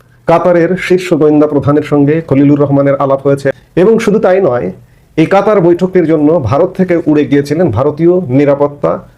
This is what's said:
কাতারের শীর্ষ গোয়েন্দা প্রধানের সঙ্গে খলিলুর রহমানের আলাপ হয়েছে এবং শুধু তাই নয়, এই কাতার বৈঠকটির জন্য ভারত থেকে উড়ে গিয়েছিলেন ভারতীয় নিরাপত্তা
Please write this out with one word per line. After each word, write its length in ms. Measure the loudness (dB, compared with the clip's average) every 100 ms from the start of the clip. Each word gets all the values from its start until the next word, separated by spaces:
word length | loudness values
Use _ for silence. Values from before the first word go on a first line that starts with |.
| _ _ 0
কাতারের 520 | 2 2 2 0 -2
শীর্ষ 360 | -2 -2 0
গোয়েন্দা 340 | 0 2 2 0
প্রধানের 360 | 0 0 -2
সঙ্গে 380 | 0 0 0 -2
খলিলুর 380 | -2 0 2 2
রহমানের 360 | 0 0 0 0
আলাপ 320 | -2 -2 -2
হয়েছে 240 | -2 -4 -6 -6 0
এবং 240 | 2 2
শুধু 200 | 0 0
তাই 220 | 0 0
নয়, 300 | 0 -2 -6 -10 -20 _ _ -2
এই 100 | 0
কাতার 360 | 0 2 2
বৈঠকটির 440 | 2 0 0 0 0
জন্য 340 | 0 2 0
ভারত 300 | 0 0 0 -2
থেকে 240 | -2 -2 0
উড়ে 200 | 0 2
গিয়েছিলেন 460 | 0 0 -2 -2
ভারতীয় 500 | 0 -2 0 0 0
নিরাপত্তা 800 | 0 0 0 0 -2 -4 -4 -4 -10